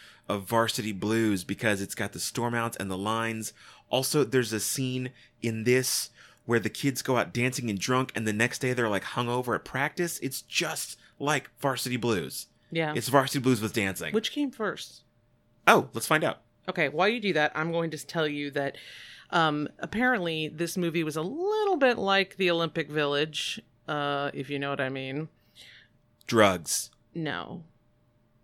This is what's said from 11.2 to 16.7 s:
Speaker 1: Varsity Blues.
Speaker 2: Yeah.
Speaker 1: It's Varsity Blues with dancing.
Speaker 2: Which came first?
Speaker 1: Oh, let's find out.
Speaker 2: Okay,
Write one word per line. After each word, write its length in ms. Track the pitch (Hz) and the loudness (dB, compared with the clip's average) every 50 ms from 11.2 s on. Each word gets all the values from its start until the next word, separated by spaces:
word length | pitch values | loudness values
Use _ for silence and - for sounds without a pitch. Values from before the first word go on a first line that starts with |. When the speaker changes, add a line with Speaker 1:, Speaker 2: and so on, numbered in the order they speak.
| 135 143 151 131 - - _ - | 0 0 0 0 -2 -6 _ -4
Speaker 1:
Varsity 360 | - 139 127 117 - 127 123 | -2 -2 0 0 -2 -2 -2
Blues. 500 | 120 120 120 110 90 73 65 - - - - _ _ _ _ 165 | 0 2 2 2 2 0 -4 -8 -12 -12 -14 _ _ _ _ -4
Speaker 2:
Yeah. 220 | 165 160 151 151 | -2 -2 0 -2
Speaker 1:
It's 120 | - 110 - | -2 0 4
Varsity 320 | 127 139 131 135 - 143 | 6 6 6 4 2 2
Blues 200 | 123 131 127 101 | 4 4 4 4
with 120 | 110 107 - | 2 0 0
dancing. 400 | 117 98 95 92 - 82 78 196 | 0 0 0 -2 -4 -4 -2 0
Speaker 2:
Which 180 | 226 226 - - | 0 -2 -2 -2
came 180 | 294 294 262 | -4 -4 -4
first? 520 | - - 214 185 - - - - - - - _ _ _ _ _ _ _ _ _ _ _ _ | -4 -4 -6 -6 -6 -6 -10 -14 -18 -20 -20 _ _ _ _ _ _ _ _ _ _ _ _
Speaker 1:
Oh, 220 | 147 127 123 - - - | 6 6 6 6 2 -4
let's 140 | 113 - | -6 0
find 180 | - 160 156 165 | 2 2 4 4
out. 160 | 135 - - _ _ _ _ _ | 2 0 -4 _ _ _ _ _
Speaker 2:
Okay, 200 | 185 | -6